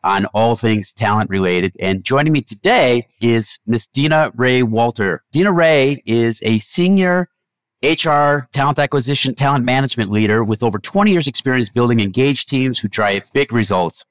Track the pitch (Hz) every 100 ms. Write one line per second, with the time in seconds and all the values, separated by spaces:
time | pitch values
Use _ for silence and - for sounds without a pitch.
0 | 95 98 101 104 117 117 113 107 95 -
1 | 107 107 107 95 92 90 92 - 95 95
2 | - 135 151 151 - 104 185 240 135 120
3 | 120 _ 117 113 110 - - 117 - 135
4 | 151 156 147 - 127 127 120 110 117 113
5 | 101 80 _ 147 196 175 165 151 135 143
6 | - 117 117 113 - 110 - - 180 196
7 | 185 180 175 _ _ _ _ _ 139 160
8 | 165 147 147 147 127 143 139 143 143 143
9 | 123 139 131 120 143 143 120 131 135 -
10 | 101 104 107 110 107 107 120 98 - 196
11 | 208 180 143 - - 127 110 - 120 120
12 | 101 95 135 139 - 135 131 120 104 -
13 | 104 98 - 139 143 117 101 95 87 -
14 | -